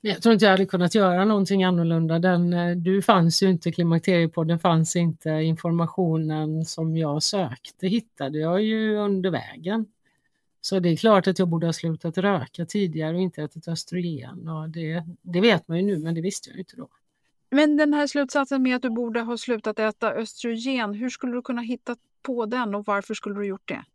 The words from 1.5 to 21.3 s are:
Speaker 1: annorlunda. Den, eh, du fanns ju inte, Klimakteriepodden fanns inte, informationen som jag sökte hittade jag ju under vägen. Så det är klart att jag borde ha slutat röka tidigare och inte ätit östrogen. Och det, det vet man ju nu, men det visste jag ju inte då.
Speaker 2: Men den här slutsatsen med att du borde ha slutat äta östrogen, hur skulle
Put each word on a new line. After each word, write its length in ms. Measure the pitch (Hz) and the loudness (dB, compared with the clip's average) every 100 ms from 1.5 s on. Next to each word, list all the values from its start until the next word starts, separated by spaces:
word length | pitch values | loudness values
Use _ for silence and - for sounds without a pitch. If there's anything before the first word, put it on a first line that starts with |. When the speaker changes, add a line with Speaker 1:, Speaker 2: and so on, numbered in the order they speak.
| 196 | 2
Speaker 1:
annorlunda. 540 | 185 175 165 165 160 165 | 4 2 2 0 2 2
Den, 340 | 180 175 175 | 2 2 2
eh, 240 | 175 175 175 | 0 0 0
du 260 | 170 196 | 2 2
fanns 400 | 190 196 165 - | 4 6 6 4
ju 80 | 190 | 4
inte, 220 | 175 175 | 2 0
Klimakteriepodden 880 | 165 170 165 - 175 165 170 160 170 | 0 2 2 4 2 2 0 -2 2
fanns 380 | 180 160 160 175 | 4 4 2 0
inte, 340 | 170 160 160 | 0 -2 -4
informationen 1300 | 156 160 160 170 170 165 - 175 160 156 156 156 160 | 0 0 0 0 0 0 0 0 0 0 -2 -2 -4
som 320 | 160 - 160 160 | -6 -4 -2 -2
jag 260 | 156 147 | -2 -2
sökte 640 | - 202 156 123 - _ 190 | -2 -2 -4 -6 -16 _ -2
hittade 500 | 226 - _ 139 151 | -2 -4 _ -6 -2
jag 240 | 160 180 | 0 0
ju 340 | 220 220 220 208 | 0 0 0 0
under 340 | 208 190 185 | 0 0 0
vägen. 560 | 151 - 165 165 220 220 _ _ _ _ _ _ _ | -2 -6 -10 -4 -4 -4 _ _ _ _ _ _ _
Så 200 | - 196 | -4 0
det 80 | 175 | 2
är 80 | 160 | 2
klart 300 | 226 202 190 | 4 4 4
att 120 | 185 | 0
jag 100 | 180 | 0
borde 180 | 165 165 | 0 -2
ha 60 | |
slutat 460 | 160 165 160 165 160 | -2 -4 -4 -6 -2
röka 480 | 202 185 - - 165 | 0 -2 -4 -8 -6
tidigare 500 | 208 190 156 156 175 | -2 -2 -2 -4 -2
och 60 | |
inte 200 | 185 160 | -4 -4
ätit 260 | 151 160 170 | -12 -10 -8
östrogen. 800 | 160 - 180 175 147 123 - 160 | -8 -6 -6 -6 -8 -12 -14 -10
Och 200 | 160 160 | -10 -10
det, 360 | 160 156 165 165 170 | -8 -6 -6 -8 -16
det 180 | - 175 | -4 2
vet 280 | 226 170 - | 4 4 0
man 80 | 165 | -2
ju 60 | |
nu, 160 | 202 175 | 0 -2
men 160 | 160 | -2
det 60 | 165 | -4
visste 280 | 180 - - | -4 -8 -14
jag 40 | |
ju 60 | - | -14
inte 160 | 180 - | -14 -16
då. 120 | - _ _ _ _ _ _ | -20 _ _ _ _ _ _
Speaker 2:
Men 260 | 269 302 294 | 2 4 4
den 180 | 302 | 2
här 120 | 294 294 | 2 0
slutsatsen 560 | 294 269 294 269 277 | -2 0 -2 0 0
med 140 | 254 247 | 0 0
att 60 | |
du 80 | 247 | -2
borde 300 | 226 233 226 | -4 -4 -4
ha 160 | 233 233 | -4 -6
slutat 420 | - 226 214 214 | -4 -4 -2 -2
äta 340 | 220 - 226 | -2 0 -2
östrogen, 840 | 139 226 - 233 226 247 262 208 | -2 -6 -6 -6 -4 -4 -2 -4
hur 160 | 208 247 | -4 -6
skulle 220 | - 254 | -6 -6